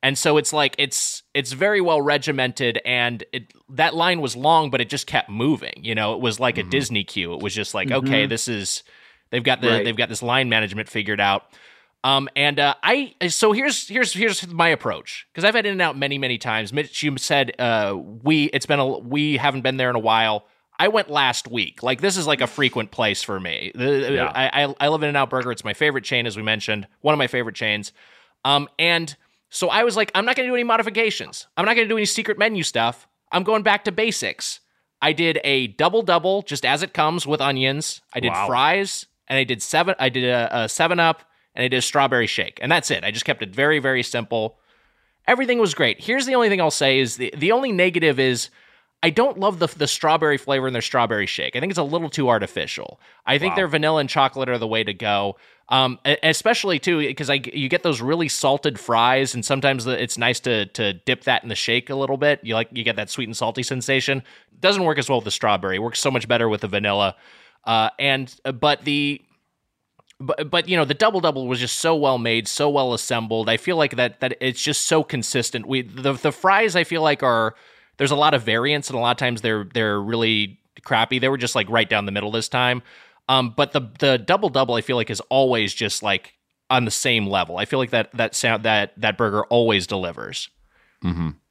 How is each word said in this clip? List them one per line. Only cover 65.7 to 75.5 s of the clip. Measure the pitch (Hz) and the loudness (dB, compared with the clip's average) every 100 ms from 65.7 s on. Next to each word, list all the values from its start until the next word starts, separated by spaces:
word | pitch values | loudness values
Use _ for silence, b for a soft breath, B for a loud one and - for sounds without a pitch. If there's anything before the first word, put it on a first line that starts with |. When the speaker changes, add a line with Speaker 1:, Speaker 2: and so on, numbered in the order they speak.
| 95 | -2
Speaker 1:
It | |
works | 113 - | -4 -2
so | 143 | 0
much | 127 110 | -2 0
better | 120 117 | 2 2
with | 107 | 0
the | 107 | -2
vanilla. | 101 104 101 98 - b b b b - | -2 0 2 0 -2 b b b b 0
Uh, | 113 110 - | 2 2 0
and, | 139 135 131 - | -2 0 -4 -10
uh, | 131 | -8
but | 127 147 143 | 0 0 0
the, | - 143 143 143 _ _ _ _ _ _ _ _ _ _ | 0 -2 -2 -6 _ _ _ _ _ _ _ _ _ _
but, | 131 156 151 | -6 -6 -2
but, | 175 170 | -2 0
you | 180 | 0
know, | 143 | 2
the | |
double | 143 220 202 | 2 2 4
double | 170 135 127 | 0 0 -2
was | 123 | -2
just | 120 - | -2 -2
so | 165 160 | 0 2
well | 143 127 | 2 2
made, | 117 113 107 | 2 0 -2
so | - 147 | 0 2
well | 143 131 | 2 0
assembled. | 117 - 120 110 113 110 | -2 -2 -4 -2 -2 0
I | 113 | 0
feel | - 170 | 0 0
like | 147 123 | 0 2
that, | 123 - | -2 0
that | 131 123 | -6 -2
it's | 131 123 | -4 -2
just | - 143 - | -4 -2 2
so | 160 | 0
consistent. | 147 139 110 147 - | 0 -4 -2 -2 -2